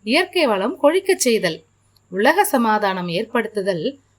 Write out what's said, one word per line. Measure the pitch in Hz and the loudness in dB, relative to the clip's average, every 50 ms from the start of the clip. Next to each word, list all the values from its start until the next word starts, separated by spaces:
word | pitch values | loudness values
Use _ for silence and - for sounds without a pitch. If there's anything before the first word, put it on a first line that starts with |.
| - | -4
இயற்கை | 214 247 - 370 370 - 359 311 247 | 0 0 0 0 0 0 0 0 2
வளம் | 208 190 190 254 370 - | 0 0 -2 -4 -2 0
கொழிக்கச் | - 285 330 381 381 - - - - | 2 2 2 2 2 0 0 0 2
செய்தல், | 247 226 202 180 170 160 165 - _ _ _ _ _ _ _ _ - | 0 0 0 0 -2 -4 -6 -12 _ _ _ _ _ _ _ _ -10
உலக | 180 190 214 269 320 392 392 | -4 0 2 2 4 2 2
சமாதானம் | - 302 247 233 220 214 208 208 196 190 185 180 175 | 2 2 0 2 2 0 0 0 -2 -2 -2 -4 -4
ஏற்படுத்துதல், | 170 180 220 220 - 240 214 214 - 208 180 175 175 165 170 262 294 - _ _ _ | -4 -4 -4 -2 -2 -4 -4 -4 -4 -4 -4 -2 -2 -2 -4 -6 -8 -10 _ _ _